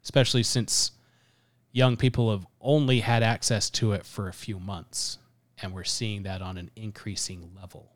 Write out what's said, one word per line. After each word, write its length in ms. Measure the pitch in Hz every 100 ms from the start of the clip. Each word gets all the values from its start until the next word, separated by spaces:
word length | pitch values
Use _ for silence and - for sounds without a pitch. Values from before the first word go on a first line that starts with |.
Especially 400 | - 139 123 127
since 480 | 110 123 104 - - _ _ _ _ _ _ _ _
young 240 | 123 127 117
people 340 | 127 120 113
have 160 | 104 87 _
only 400 | 123 151 135 127
had 220 | 113 117
access 480 | 113 117 - 110 -
to 220 | - 113
it 120 | 98
for 240 | - - 95
a 40 |
few 260 | - - 95
months, 560 | 92 92 - - - - _ _ _ -
and 100 | 95
we're 120 | 92
seeing 400 | 90 - 113 101
that 180 | 95 92
on 160 | 92 92
an 120 | 85 -
increasing 760 | 110 101 110 95 - 90 85 95
level. 320 | 92 - -